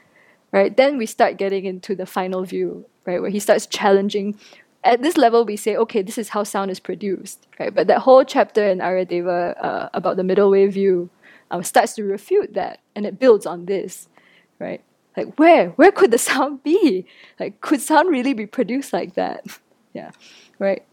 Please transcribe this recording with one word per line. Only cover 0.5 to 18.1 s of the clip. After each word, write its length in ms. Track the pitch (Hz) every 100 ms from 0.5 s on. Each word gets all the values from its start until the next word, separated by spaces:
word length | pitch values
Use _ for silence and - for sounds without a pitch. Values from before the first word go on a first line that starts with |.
Right? 240 | 196 196 202
Then 220 | 277 285
we 80 | 220
start 320 | - 220 190
getting 260 | 196 196
into 300 | 190 185 -
the 100 | 185
final 400 | 185 202 185 185
view, 400 | 180 185 175 175 - _ -
right? 160 | 180
Where 80 | 190
he 100 | 202
starts 240 | 214 208
challenging 760 | - - 208 196 202 208 202 202 - - _ _
at 180 | 208 247
this 140 | 285 320
level, 280 | 233 233
we 120 | 220 208
say, 200 | 220 208
"Okay, 260 | 226 220
this 160 | 190 240
is 120 | 208
how 140 | 214
sound 260 | 208 202 196
is 100 | 185
produced," 680 | - 185 202 185 202 - _ -
right? 160 | 214
But 120 | 196 170
that 140 | -
whole 240 | 262 262
chapter 400 | 269 277 208 220 208
in 120 | 185
Aryadeva, 760 | 175 185 185 175 180 175 175 -
uh, 260 | - - -
about 220 | - 175 185
the 80 |
middle 260 | 185 190 202
way 160 | 196 196
view, 440 | 196 196 180 175 _ - - _
um, 120 | 175
starts 320 | - - 226
to 100 | -
refute 500 | 202 202 - 392 -
that, 260 | 196 - - _
and 120 | 202 208
it 120 | 196
builds 280 | 262 208 156
on 200 | 175 175
this, 420 | 196 185 - - _ _ _ _ _
right? 240 | - - - _ _ -
Like, 220 | - -
where? 320 | 320 311 180
Where 220 | 208 349
could 180 | - 240
the 80 | 233
<laughs> 120 | -
sound 300 | 262 302 277
be? 440 | 294 381 320 185 - _ - -
Like, 220 | 190 -
could 200 | - 277
sound 300 | - 311 359